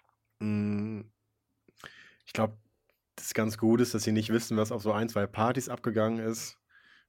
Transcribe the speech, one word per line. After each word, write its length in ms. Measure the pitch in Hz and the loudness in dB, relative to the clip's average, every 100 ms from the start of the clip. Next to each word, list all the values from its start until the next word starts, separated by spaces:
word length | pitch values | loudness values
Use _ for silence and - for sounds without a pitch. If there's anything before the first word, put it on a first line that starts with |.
| _ _ _ - | _ _ _ -8
Hm, 680 | 107 104 104 104 107 107 107 _ _ _ _ _ _ _ - - - _ - | -4 -2 0 -2 -4 -8 -12 _ _ _ _ _ _ _ -20 -20 -20 _ -10
ich 60 | |
glaub, 240 | - 110 110 _ _ _ _ _ - | -2 -2 -2 _ _ _ _ _ -14
das 100 | - | -6
ist 80 | |
ganz 240 | - 110 107 | 0 0 2
gut 220 | 110 117 | 4 4
ist, 140 | 123 | 4
dass 80 | 110 | 0
sie 100 | 110 | 0
nicht 180 | 110 110 | 0 2
wissen, 260 | 113 117 110 | 0 2 0
was 160 | 110 | 0
auf 100 | 120 | 0
so 100 | 104 | 0
ein, 160 | 104 113 | 0 0
zwei 180 | 107 101 | -2 -2
Partys 420 | - 113 127 131 | 2 0 0 -4
abgegangen 500 | 123 123 110 110 113 | -6 -2 2 2 0
ist 400 | 113 113 - - _ _ _ _ | -4 -6 -8 -16 _ _ _ _